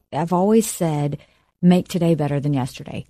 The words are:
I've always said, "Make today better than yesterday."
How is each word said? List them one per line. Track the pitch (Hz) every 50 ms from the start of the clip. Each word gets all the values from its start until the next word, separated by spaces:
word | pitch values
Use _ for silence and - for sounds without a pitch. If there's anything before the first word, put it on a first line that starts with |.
| _ _
I've | - 135 165 170
always | 180 175 190 208 220 226 220 -
said, | - - 180 165 151 147 143 147 147 - - _ _ _ _ _ _ _
"Make | 180 175 180 180 180 -
today | - 175 170 170 165
better | 147 151 143 143 143
than | 143 147 143
yesterday." | 135 123 127 - - 143 - - 110 -